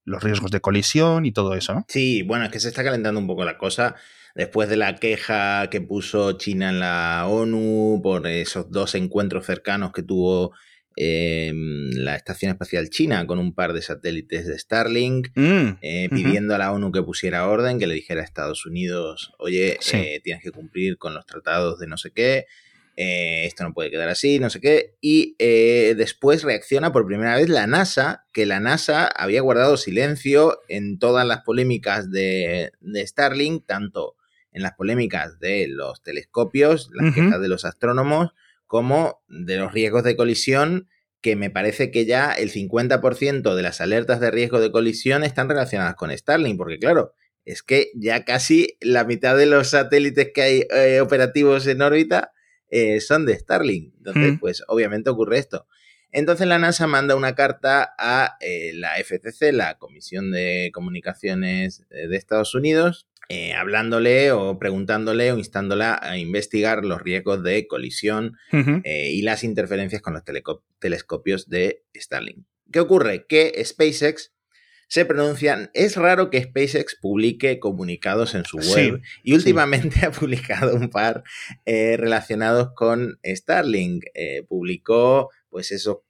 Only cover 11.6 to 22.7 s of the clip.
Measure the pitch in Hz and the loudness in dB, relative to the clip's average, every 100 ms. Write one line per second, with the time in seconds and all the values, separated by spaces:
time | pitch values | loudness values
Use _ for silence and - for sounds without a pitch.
11.6 | 78 73 69 64 67 73 - - 95 92 | -6 -6 -6 -4 -4 -6 -8 -6 -4 -4
12.6 | 90 87 80 - 160 101 85 90 90 87 | -4 -4 -4 -2 0 0 -2 -2 -4 -2
13.6 | 87 82 - 76 85 82 80 82 85 76 | -4 -4 -8 -8 -6 -8 -6 -8 -6 -10
14.6 | - 113 117 117 123 127 127 131 151 190 | -4 -2 0 0 0 -2 -4 0 2 4
15.6 | 120 92 76 87 90 135 - 101 104 101 | 2 -2 -6 -4 -2 0 2 0 0 0
16.6 | 98 101 98 92 85 - 92 87 92 110 | 0 -2 -2 -2 -4 -4 -4 -2 0 0
17.6 | 123 123 92 78 - 80 76 - 76 76 | 0 0 -2 -4 -6 -8 -8 -8 -8 -8
18.6 | 82 87 90 87 80 - - - 85 90 | -8 -6 -4 -4 -8 -10 -16 -10 -4 0
19.6 | 92 - - 107 78 73 87 82 87 80 | 0 -2 -2 -2 -2 -6 -8 -10 -12 -16
20.6 | 80 90 95 87 82 76 - 80 78 85 | -12 -4 -4 -4 -10 -12 -14 -10 -4 -2
21.6 | 85 85 80 80 82 107 123 135 - - | -2 -4 -12 -12 -10 -2 0 0 -6 -20
22.6 | _ | _